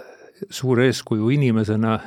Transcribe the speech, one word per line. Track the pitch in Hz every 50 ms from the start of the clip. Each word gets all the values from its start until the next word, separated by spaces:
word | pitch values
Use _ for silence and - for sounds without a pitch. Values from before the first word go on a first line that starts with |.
| - - - - - - - - - -
suur | - - - 127 131 117
eeskuju | 127 131 113 - - - 120 110 107 117
inimesena | 135 147 143 127 113 110 107 101 107 107 110 110 110 107 -